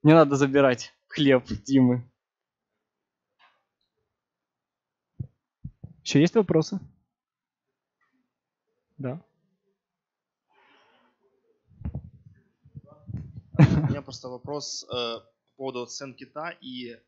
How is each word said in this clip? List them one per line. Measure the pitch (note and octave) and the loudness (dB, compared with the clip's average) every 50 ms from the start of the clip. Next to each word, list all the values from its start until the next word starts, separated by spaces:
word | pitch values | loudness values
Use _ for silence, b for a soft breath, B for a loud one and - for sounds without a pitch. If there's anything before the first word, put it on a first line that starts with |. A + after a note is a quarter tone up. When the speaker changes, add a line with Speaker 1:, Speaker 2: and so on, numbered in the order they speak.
| - | 8
Speaker 1:
не | D3+ D#3+ | 8 8
надо | E3 D#3 C#3 C#3+ | 8 8 6 4
забирать | C3+ C#3+ C#3 C3+ C#3+ C#3 C3 B2 A#2 - - _ _ _ | 2 2 2 4 4 4 4 2 0 -6 -18 _ _ _
хлеб | _ - - D3 C#3 C3 B2+ B2+ - - - - | _ -4 0 4 4 4 4 2 -2 -12 -12 -6
Димы. | - C#3 C3+ B2+ B2 B2 B2 A#2+ - _ _ _ _ _ _ _ _ _ _ _ _ _ _ _ _ _ _ _ _ _ _ _ _ _ _ _ _ _ _ _ _ _ _ _ _ _ _ _ _ _ _ _ _ _ _ _ _ _ _ _ _ _ _ _ _ _ _ _ _ _ _ - - _ _ _ _ _ _ _ - _ _ - - - _ _ | 0 4 4 4 4 2 -2 -6 -14 _ _ _ _ _ _ _ _ _ _ _ _ _ _ _ _ _ _ _ _ _ _ _ _ _ _ _ _ _ _ _ _ _ _ _ _ _ _ _ _ _ _ _ _ _ _ _ _ _ _ _ _ _ _ _ _ _ _ _ _ _ _ -18 -18 _ _ _ _ _ _ _ -20 _ _ -20 -20 -20 _ _
Ещё | - - C#3+ | 0 2 2
есть | D#3 F3 - | 2 4 2
вопросы? | A#3 G3 - - D#3+ D#3 - - F#3 - - _ _ _ _ _ _ _ _ _ _ _ _ _ _ _ _ _ _ _ _ _ _ _ _ _ C4 _ _ _ _ _ _ _ _ _ _ _ _ _ _ _ | 0 0 2 2 0 0 0 -8 -12 -12 -16 _ _ _ _ _ _ _ _ _ _ _ _ _ _ _ _ _ _ _ _ _ _ _ _ _ _ _ _ _ _ _ _ _ _ _ _ _ _ _ _ _
Да. | D3 C3+ B2 C3+ F3 _ _ _ _ _ _ _ _ _ _ _ _ _ _ _ _ _ _ _ _ _ _ _ _ _ _ _ _ _ _ _ _ _ _ _ _ _ _ _ _ _ _ _ _ _ A4+ A4+ _ _ _ _ _ - - - - - - _ - _ - - _ _ _ _ _ _ - _ - _ - D5+ _ _ - - - - - - - _ _ - | -12 -12 -12 -12 -12 _ _ _ _ _ _ _ _ _ _ _ _ _ _ _ _ _ _ _ _ _ _ _ _ _ _ _ _ _ _ _ _ _ _ _ _ _ _ _ _ _ _ _ _ _ _ _ _ _ _ _ _ -14 -12 -12 -12 -16 -16 _ -20 _ -20 -20 _ _ _ _ _ _ -20 _ -20 _ -20 -20 _ _ -14 -14 -14 -14 -16 -20 -20 _ _ 0
Speaker 2:
У | - - - - D3+ D#3 C3+ | 0 2 2 2 -2 -2 -4
меня | C#3 C#3+ | -6 -8
просто | C#3 - B2+ - - B2+ | -10 -14 -18 -14 -14 -14
вопрос, | B2+ B2 - C#3+ D3 D3 C#3 - - - - | -14 -12 -12 -10 -10 -10 -10 -12 -14 -14 -12
э, | |
по | - A#2+ B2 A#2+ A#2 A2+ G#2+ _ _ _ _ _ _ _ | -10 -8 -6 -6 -6 -8 -12 _ _ _ _ _ _ _
поводу | - C3+ C3+ B2 B2 | -12 -12 -10 -8 -10
вот | B2 A#2 | -12 -12
сценкита | - - C#3+ C3+ A#2+ - C#3 A#2+ _ D3+ D#3 E3+ - _ | -14 -16 -16 -16 -18 -20 -20 _ _ -14 -14 -14 -14 _
и | - C3 B2+ B2 B2 A#2 A#2 A#2 _ | -18 -16 -16 -14 -14 -16 -18 -20 _